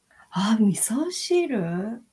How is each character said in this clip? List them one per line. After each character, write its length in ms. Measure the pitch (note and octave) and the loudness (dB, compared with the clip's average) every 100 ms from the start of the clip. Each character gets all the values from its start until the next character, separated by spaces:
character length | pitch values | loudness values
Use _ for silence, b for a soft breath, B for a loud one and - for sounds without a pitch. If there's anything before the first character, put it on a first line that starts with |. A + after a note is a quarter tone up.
| _ b b | _ b b
あ、 260 | F3 G3+ A3 | -2 2 4
味 140 | G3+ - | 4 2
噌 360 | - B3 F4 | 0 -2 -2
汁？ 880 | F4 - F4 E4 A3 E3+ F3 G#3 A#3 - | -4 0 0 2 -2 -2 -4 -6 -10 -16